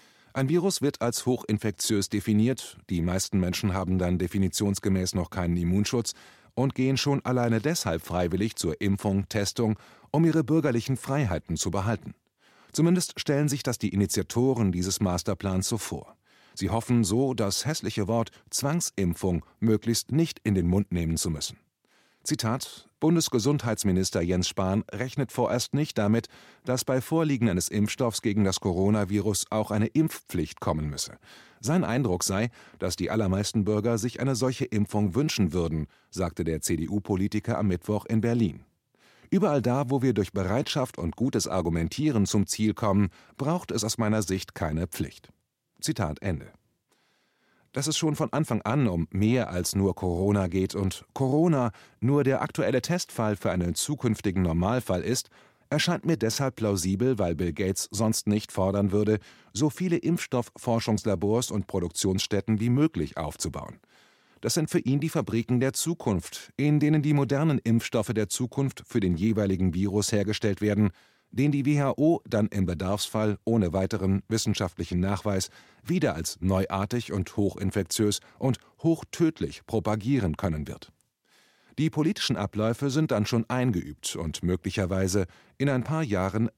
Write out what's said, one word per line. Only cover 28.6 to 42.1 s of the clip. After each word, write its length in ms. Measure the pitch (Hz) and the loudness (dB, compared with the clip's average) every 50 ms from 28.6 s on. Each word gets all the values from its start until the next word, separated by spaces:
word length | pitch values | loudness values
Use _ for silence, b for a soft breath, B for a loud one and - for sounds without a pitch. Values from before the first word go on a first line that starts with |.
Coronavirus 840 | - 101 87 87 95 101 107 107 104 90 101 104 92 107 101 - - - | -2 0 0 2 2 4 4 2 2 0 0 0 0 0 0 -2 -2 -2
auch 200 | - 110 107 - | -2 -2 -2 0
eine 160 | 104 107 107 | 0 0 0
Impfpflicht 720 | 113 - 156 156 160 - - - - - 87 80 - - - | 2 2 2 2 2 -2 -6 -10 -6 -4 -2 -2 -4 -6 -6
kommen 300 | - - 78 78 76 76 | -4 -2 -2 -2 -2 -4
müsse. 280 | 71 67 - - - B B B B B B B B B | -6 -6 -8 -10 -10 B B B B B B B B B
Sein 240 | - 107 156 185 165 | -2 0 2 2 2
Eindruck 400 | 80 113 127 139 107 90 87 - | 2 0 0 0 0 0 0 0
sei, 260 | - 95 95 113 123 B B B B B - | 0 0 0 0 -2 B B B B B -6
dass 180 | - 92 87 | -4 -4 -2
die 140 | - 92 - | -2 -2 -2
allermeisten 540 | - 113 107 92 92 98 104 - - 110 98 | 0 0 0 2 0 0 -2 0 0 0 0
Bürger 320 | 95 107 104 101 120 117 | 2 0 0 2 0 0
sich 240 | 107 101 123 - - | 0 -2 -4 -4 -2
eine 140 | 123 139 135 | -2 -2 0
solche 300 | 110 127 127 127 - 139 | 0 0 -2 0 -2 -4
Impfung 500 | - - 107 107 - - 104 104 101 85 | -2 0 -2 -2 0 0 0 0 0 0
wünschen 380 | 113 147 156 - - 101 85 73 | 0 0 0 0 0 0 0 2
würden“, 340 | 90 85 80 78 78 73 b b b b b | 0 0 0 -2 -4 -6 b b b b b
sagte 320 | - 87 92 85 78 - 87 | -4 -4 -4 -2 -2 -2 -2
der 180 | 82 80 78 | -2 -2 -2
C-D-U-Politiker 960 | - - 98 - 78 - 98 104 - - 104 90 95 104 - 107 - - - | -2 -2 -2 -2 -2 -2 -4 -4 -2 0 0 0 0 0 -2 -2 -2 -2 -2
am 120 | - 101 101 | 0 0 0
Mittwoch 360 | 92 87 - - 107 104 - | 0 -2 -2 -2 -4 -4 -2
in 140 | - 113 110 | -2 -2 0
Berlin. 440 | 104 117 117 120 113 87 - - - _ _ _ _ _ b b b b b b b b | 2 2 2 2 2 0 -2 -6 -14 _ _ _ _ _ b b b b b b b b
„Überall 320 | - 190 180 190 147 139 107 | 2 4 4 4 4 2 2
da, 260 | 127 123 135 143 120 | 2 2 0 0 0
wo 140 | 139 139 117 | 0 2 2
wir 120 | 135 117 | 2 2
durch 180 | 98 101 - - | 2 0 0 -2
Bereitschaft 640 | 101 92 90 101 123 151 - - 151 127 123 - - | -2 0 0 0 0 0 -2 -2 -2 -2 -4 -4 -4
und 180 | 87 82 - | -6 -6 -2
gutes 300 | - 113 135 - 117 - | -2 -2 0 0 0 0
Argumentieren 800 | - - 92 82 85 82 82 82 82 - - 151 156 | 0 -2 0 0 0 0 0 0 -2 -2 0 0 2